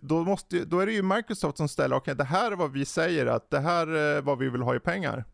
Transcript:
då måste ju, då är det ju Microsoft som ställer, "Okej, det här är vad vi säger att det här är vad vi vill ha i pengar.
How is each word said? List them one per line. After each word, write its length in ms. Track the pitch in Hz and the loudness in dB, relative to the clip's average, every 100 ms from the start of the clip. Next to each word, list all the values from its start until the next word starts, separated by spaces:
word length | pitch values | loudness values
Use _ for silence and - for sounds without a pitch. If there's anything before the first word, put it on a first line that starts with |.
då 240 | 139 160 | 0 0
måste 320 | 170 202 - 175 | 2 -2 -2 -4
ju, 80 | |
då 140 | - 175 | 0 0
är 60 | 196 | 0
det 60 | |
ju 100 | 214 | 0
Microsoft 540 | 190 208 220 208 156 - | 2 0 -2 -4 -2 -2
som 120 | 151 | -4
ställer, 280 | - 135 131 | 0 2 2
"Okej, 180 | - | -2
det 100 | 135 | -4
här 280 | 135 180 233 | 0 2 2
är 40 | 190 | 0
vad 160 | 156 | -2
vi 120 | 135 | -2
säger 420 | 139 - 165 160 120 | -4 0 0 2 2
att 240 | 117 - | 0 0
det 100 | 143 | 0
här 260 | 151 170 160 | 2 0 0
är 340 | 156 151 147 | 0 2 0
vad 160 | 139 131 | 0 0
vi 100 | 131 | 0
vill 140 | 123 | 0
ha 120 | 123 | 0
i 60 | 127 | 0
pengar. 440 | - 185 156 110 - | -2 -2 -4 -6 -8